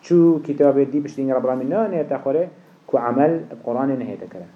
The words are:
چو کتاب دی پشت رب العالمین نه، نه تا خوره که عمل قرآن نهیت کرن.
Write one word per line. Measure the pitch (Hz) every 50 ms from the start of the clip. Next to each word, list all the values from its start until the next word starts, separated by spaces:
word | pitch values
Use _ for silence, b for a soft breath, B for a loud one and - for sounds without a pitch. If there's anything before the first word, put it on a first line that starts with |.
چو | _ - 175 175 170 170 165 151
کتاب | 147 147 147 143 147 143 135 139 139
دی | 135 131 147
پشت | 147 143 - -
رب | 135 135 131 123 120
العالمین | 127 131 127 127 135 165
نه، | 208 226
نه | 208 185 165 147
تا | 143 143
خوره | 127 - 139 139 156 175 175 b b b b b b b -
که | -
عمل | 127 117 120 120 131 143 156 165 165 160 - - - -
قرآن | 120 120 123 135 135
نهیت | 135 127 123 - 101 92 90 90 -
کرن. | 92 87 - _